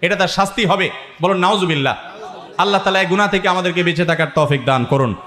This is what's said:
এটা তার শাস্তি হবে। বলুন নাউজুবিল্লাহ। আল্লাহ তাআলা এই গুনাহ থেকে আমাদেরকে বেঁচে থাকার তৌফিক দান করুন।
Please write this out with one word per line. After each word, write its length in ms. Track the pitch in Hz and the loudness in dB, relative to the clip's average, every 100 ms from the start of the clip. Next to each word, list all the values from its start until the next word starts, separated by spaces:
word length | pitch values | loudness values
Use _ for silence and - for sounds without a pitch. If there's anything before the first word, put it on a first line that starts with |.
এটা 140 | 175 190 | -2 0
তার 120 | 185 | 0
শাস্তি 380 | - - - 208 | 0 -2 0 0
হবে। 240 | 196 170 - - - | 2 0 -4 -18 -4
বলুন 160 | 170 190 | 0 2
নাউজুবিল্লাহ। 580 | 180 208 185 156 135 - - - - - - - | 2 2 0 0 0 -2 -8 -16 -16 -16 -18 -2
আল্লাহ 240 | 190 196 | 0 2
তাআলা 180 | 202 190 | 2 0
এই 60 | 190 | 2
গুনাহ 220 | 190 202 | 2 2
থেকে 200 | 196 190 | 2 0
আমাদেরকে 360 | 180 180 175 | 0 0 0
বেঁচে 220 | 175 165 170 | 0 0 0
থাকার 220 | 165 156 - | 0 0 2
তৌফিক 300 | 147 143 127 | 2 2 2
দান 200 | 135 131 | 0 2
করুন। 300 | 139 131 95 | 2 2 -2